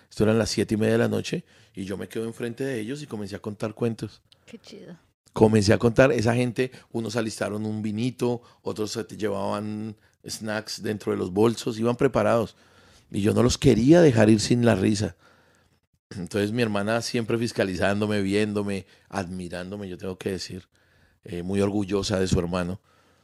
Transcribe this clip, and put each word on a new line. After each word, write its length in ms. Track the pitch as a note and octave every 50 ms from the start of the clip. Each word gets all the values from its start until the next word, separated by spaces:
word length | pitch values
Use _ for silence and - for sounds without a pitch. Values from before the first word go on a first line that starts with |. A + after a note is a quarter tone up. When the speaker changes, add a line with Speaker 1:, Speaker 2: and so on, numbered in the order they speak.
| _ _
Speaker 1:
esto 140 | - - G#2+
eran 140 | G#2+ A2 A2+
las 120 | G#2+ -
siete 240 | - A2+ G2 - A2
y 20 |
media 160 | G#2 A2 A2 A2
de 40 | A#2
la 100 | A#2 G#2+
noche, 360 | G#2+ G2+ G2+ - D#3 F3 - _ _ _ _ _ _
y 100 | - G2
yo 120 | F#2 G2
me 120 | F#2 F#2+ F#2
quedo 160 | - A2+ A2+
enfrente 400 | A2+ A2 - A#2+ A#2 A2+ - C3+
de 140 | C3+ C3 A2
ellos 200 | G#2 A2+ C#3 D3 D3+
y 40 |
comencé 300 | - A#2+ G#2 G#2 F#2 G2+
a 20 | F#2
contar 340 | - A2 G2+ - A#2+ A2 -
cuentos. 460 | - B2 A#2 A2+ - A2+ G#2 - _ _ _ _ _ _
Speaker 2:
Qué 140 | - - -
chido. 400 | - - A3 - - F#3 F3+ - _ _ _ _ _ _ _
Speaker 1:
Comencé 400 | - A2 G#2+ A2 G#2+ F#2+ G2 A2
a 60 | G2
contar, 320 | A#2 A#2+ G#2+ - C3 C#3 -
esa 220 | A#2+ G#2+ A#2 A#2
gente, 380 | B2 B2 B2 G#2 - B2+ B2 - - - _
unos 260 | - A#2 A2+ G#2+ G#2+
alistaron 480 | A#2+ A2 A2 - - A2 G2+ G#2 G#2+ G#2+
un 160 | G#2+ G#2+ G#2+
vinito, 640 | G#2+ G#2+ G#2 G#2+ B2 C3 A#2+ - B2 A#2+ A#2+ A#2 - - _ _ _
otros 280 | G2+ F#2+ G#2 G#2+ G2+
se 140 | - A#2 G#2+
te 120 | - G2
llevaban 800 | F#2 G#2 G#2 G2 G2 G2 G#2 G#2 G#2 G#2+ G#2+ G#2+ G#2+ A2 A2 G#2+ - _ _ _ _ _
snacks 560 | - - - A2 A2 G#2+ A2 G#2+ - - - F#2+
dentro 300 | G#2+ G#2+ G2+ - A2 G#2
de 60 | G2+
los 140 | G2 F#2 F2+
bolsos, 460 | G2+ A2 A#2+ A2 - - B2+ A2+ A2
iban 180 | A2+ A#2+ B2
preparados. 600 | - C#3 C3 - A#2 G#2 G#2+ A2+ A#2 G#2 - - _ _ _ _ - _ _ _ _ _ _
Y 120 | - G2+ G2
yo 100 | G#2+ G2+
no 100 | G#2 A#2
los 140 | B2 -
quería 460 | - - C3+ A2+ A2 A#2 C#3 E3 F3 E3+
dejar 260 | D3 A#2 A#2 G#2+ A2
ir 120 | A2+ G#2
sin 260 | - - A#2+ A#2+ A#2
la 80 | A#2 G#2
risa. 420 | F#2+ G2+ G#2+ G#2+ G2 G#2 F2 - _ _ _ _ _ _ _ _ _ _ _ _ _ _ _ _ _ _ _
Entonces 400 | - G2+ F2 F#2 - G#2 G2+ G2+ A2+
mi 100 | B2 A#2+
hermana 380 | A2 G#2 G2+ G2+ G#2+ A2+ A#2
siempre 380 | A2+ - - A#2+ A2+ G#2 A#2+ A2+
fiscalizándome, 840 | A#2+ A2 - - G#2 G2 F#2 F2 G2 F#2+ G2+ G#2 G#2+ G#2 G#2+ G#2 G2
viéndome, 640 | G2 G2 G#2 G#2+ G#2+ G#2 G#2 G2+ G2+ G2 F#2+ F2 - _ _ _ _
admirándome, 800 | - G2+ F#2+ E2+ F#2 F#2 F2+ E2+ F2+ F2 F2+ F#2 G#2 G#2 G2+ F#2
yo 80 | F2+
tengo 220 | F2 G2 F#2+ F#2 -
que 120 | - G#2 F#2+
decir, 360 | F2 - - F2+ F2+ - _ _ _ _ _ _ _ _ _ _ _ _
eh, 180 | - F2 F2 F2
muy 180 | F#2 G2 G2
orgullosa 580 | G2+ G2+ G2 G#2 G2+ F#2 G2+ G2 G2 - G#2 F#2+
de 80 | F#2+
su 120 | F2+ F2+ F#2+
hermano. 420 | E2+ E2+ F2+ F#2 F2 F2 G2 - _ _ _ _ _ _ _ _